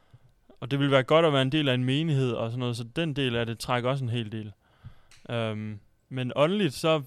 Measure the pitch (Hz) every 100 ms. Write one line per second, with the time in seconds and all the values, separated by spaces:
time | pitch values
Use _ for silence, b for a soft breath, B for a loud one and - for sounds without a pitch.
0 | b b b _ _ - 117 139 139 135
1 | 123 156 165 139 131 156 143 127 127 139
2 | 165 139 127 120 113 123 123 117 117 165
3 | 170 139 131 117 117 113 - 123 123 139
4 | 123 120 107 110 107 - B B B B
5 | B B - 117 110 107 107 104 - _
6 | - 131 123 131 151 208 170 - 165 160